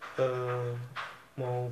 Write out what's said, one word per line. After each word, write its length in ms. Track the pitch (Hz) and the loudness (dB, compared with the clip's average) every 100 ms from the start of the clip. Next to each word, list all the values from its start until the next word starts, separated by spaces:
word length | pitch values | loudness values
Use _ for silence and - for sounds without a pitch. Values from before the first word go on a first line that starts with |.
| - - | -4 2
eh, 540 | 131 127 123 123 123 120 123 - - - - | 4 4 2 0 0 -2 -6 -8 -8 -10 -10
mau 320 | - 127 123 123 | -4 0 0 0